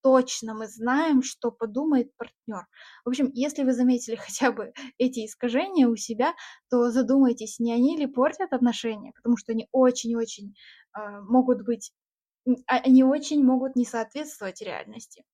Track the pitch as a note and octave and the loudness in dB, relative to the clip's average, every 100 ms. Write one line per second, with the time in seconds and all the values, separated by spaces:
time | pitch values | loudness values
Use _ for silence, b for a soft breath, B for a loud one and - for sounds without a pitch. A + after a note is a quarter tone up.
0 | C4+ C4 B3+ - A3 A3 A3 A3 A#3 C4+ | 6 4 2 -8 -10 -10 -12 -6 -2 0
1 | D#4+ C4+ B3+ - A#3+ _ A3+ A3 D#4 C#4 | 4 2 0 -6 -8 _ -6 -4 2 2
2 | C#4+ _ A#3 _ - G3+ - B B B | 0 _ -16 _ -12 -12 -14 B B B
3 | - B3+ C4+ A#3 C#4+ D4 C4 B3 B3+ B3 | -8 -2 -2 -2 -6 -2 0 2 2 2
4 | A#3 A3+ - - C4+ - - B C4+ _ | -2 -12 -10 -2 -2 -2 -12 B -20 _
5 | B3 A#3+ A3 - B3 A#3+ F#4+ F#4 B3 A3 | -2 -2 -10 -6 -2 -2 0 2 2 2
6 | - A3 C#4+ - B B _ B3 A#3+ A#3 | -6 -2 -2 -2 B B _ 0 2 0
7 | A3+ C4+ C4 A#3 A3 - A#3 A#3 C4 D#4+ | 2 4 4 2 -8 -4 -2 2 2 2
8 | C4+ B3 C#4+ - F#4 B3+ B3 A3+ A#3 G#3+ | -4 0 0 0 -4 0 0 0 -6 -8
9 | - _ A#3 A#3 - A3+ - C4 B3+ B3 | -14 _ -2 -2 -2 -6 -2 2 2 2
10 | A#3 A#3 A3+ - G3+ G3+ b b b G#3 | -6 -4 -6 -10 -18 -20 b b b -16
11 | G#3 G3+ G3 B3 B3+ G3+ G3+ A3+ - _ | -14 -16 2 2 4 0 -2 -6 -8 _
12 | _ _ _ _ B3+ A#3+ - B3+ C4+ C4 | _ _ _ _ -2 -2 0 0 6 8
13 | C4 C#4+ C#4+ D4+ B3+ B3+ C4 B3+ A#3+ A#3 | 8 2 0 2 4 4 0 -2 -2 -4
14 | A3 C#4 D4+ - G3 F#3+ G#3 A#2+ - G#3+ | -6 -8 -10 -10 -12 -10 -10 -10 -12 -20
15 | - - _ | -20 -20 _